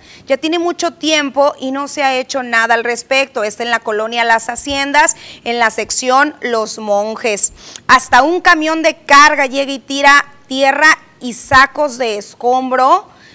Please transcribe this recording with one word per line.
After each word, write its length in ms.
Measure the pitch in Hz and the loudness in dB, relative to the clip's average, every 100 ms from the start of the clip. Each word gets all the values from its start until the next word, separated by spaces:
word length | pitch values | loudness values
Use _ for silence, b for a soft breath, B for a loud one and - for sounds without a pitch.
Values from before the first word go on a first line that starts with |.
| B B - | B B -4
Ya 120 | 269 | -2
tiene 200 | 311 339 | -2 -2
mucho 340 | 339 - 339 | -2 -4 -6
tiempo 640 | 339 294 302 277 277 285 - | -4 -2 -2 -2 0 0 -2
y 120 | 262 | -8
no 160 | 277 285 | -8 -8
se 140 | 302 | -4
ha 120 | 269 | -2
hecho 280 | 254 262 269 | -2 -4 -8
nada 300 | 247 233 226 | -2 0 2
al 120 | 233 | 0
respecto. 600 | 233 233 - 269 269 240 | 0 -6 -2 -2 -2 -4
Está 200 | 214 208 | -6 -6
en 60 | 233 | -4
la 100 | 226 | -4
colonia 440 | 226 214 226 233 | -2 -4 -4 -2
Las 240 | 233 226 233 | 0 0 -2
Haciendas, 640 | 240 285 277 277 285 320 - B B | -8 -6 -6 0 2 2 -2 B B
en 140 | 233 233 | -6 0
la 120 | 226 | 0
sección 640 | 226 208 - 254 262 294 - | -2 -6 -4 0 2 0 -4
Los 380 | 240 226 214 - | -6 -4 -6 -8
Monjes. 760 | 214 202 214 220 233 202 - B B B - | -4 -2 -2 -4 -4 -2 -4 B B B 2
Hasta 360 | 156 - 247 | 2 4 2
un 180 | 285 359 | 2 2
camión 420 | 359 330 311 320 | 2 2 0 0
de 140 | 320 - | -2 -2
carga 480 | - 277 302 294 | 4 6 6 4
llega 260 | 262 277 277 | -2 -2 -4
y 80 | 269 | -8
tira 460 | - 277 277 285 - - _ | -8 0 4 4 2 -10 _
tierra 400 | 262 269 277 311 285 _ _ | 0 0 4 2 2 _ _
y 140 | 247 | -12
sacos 640 | - - 262 269 294 294 240 | -10 0 2 2 0 -4 -2
de 180 | 233 208 | -6 -6
escombro, 880 | - - 240 254 262 254 262 370 - b b | -10 -6 -2 -2 0 0 2 2 0 b b